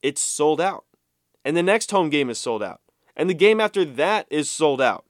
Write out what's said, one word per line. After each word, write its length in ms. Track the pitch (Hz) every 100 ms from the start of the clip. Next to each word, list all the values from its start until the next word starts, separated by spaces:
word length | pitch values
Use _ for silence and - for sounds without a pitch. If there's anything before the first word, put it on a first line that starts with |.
It's 200 | 139 139
sold 380 | - - 151 156
out. 260 | 185 190 _ _ _ _ _ _ -
And 100 | 165
the 60 |
next 300 | 170 220 -
home 180 | 196 160
game 220 | 147 131
is 80 | 113
sold 240 | - 110
out. 180 | 98 80 _ _ _ -
And 140 | 170
the 60 | 170
game 260 | 196 220
after 240 | 214 202 170
that 400 | 127 170 214 -
is 180 | 151 143
sold 320 | - 156 131
out. 240 | 127 95 _